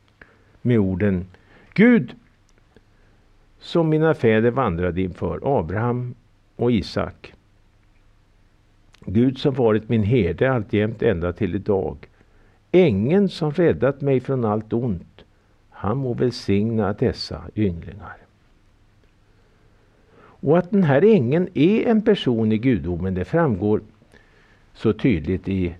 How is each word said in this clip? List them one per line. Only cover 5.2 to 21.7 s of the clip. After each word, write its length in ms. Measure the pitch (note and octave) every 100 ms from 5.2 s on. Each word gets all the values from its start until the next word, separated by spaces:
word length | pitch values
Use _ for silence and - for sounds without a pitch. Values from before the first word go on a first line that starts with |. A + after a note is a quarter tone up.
| F#2+ - C3 B2+
Abraham 560 | D#2+ G2+ A#2+ B2 B2 - _ _ _ -
och 160 | A#2+
Isak, 640 | G#2+ - G2+ E2+ - - - _ _ _ _ _ _ _ _ _ _ _ _ _ _ _ - -
Gud 320 | G#2 C3 C3
som 160 | D3
varit 360 | C3 A2+ G#2+ A2
min 140 | A2+
herde 480 | G2+ C3 E2+ E2+ C3
alltjämt 500 | B2 G2+ G#2 G#2+ A2
ända 320 | - F2 F2
till 220 | - F#2+ F#2+
idag, 420 | G#2 F#2+ C#2+ C#2+ - _ _ _ _ _ _
ängeln 580 | F3+ E3 F#2+ A#2+ G3 F#3+
som 220 | - D3+
räddat 500 | C#3+ D#3+ F#2 B2+ C#3
mig 180 | C#3 C3
från 260 | - C3 A2
allt 280 | G#2+ G#2+
ont, 520 | A#2 B2 E2+ - - - _ _ _ _
han 280 | - F#2+ C3+
må 160 | B2+
välsigna 800 | B2 B2+ - - G2 A2+ A2 G2
dessa 480 | G#2+ A#2 - - E2+ E2+ G#2+
ynglingar." 600 | G2 E2 F#2 G2 - - _ _ _ _ _ _ _ _ _ _ _ _ _ _ _ _ _ _ _ _
Och 420 | - _ C#3 E3+
att 140 | F3
den 120 | G3
här 180 | D#3 C3+
ängeln 440 | G#3 G3+ A#2 E3 F3+
är 340 | B2 E3+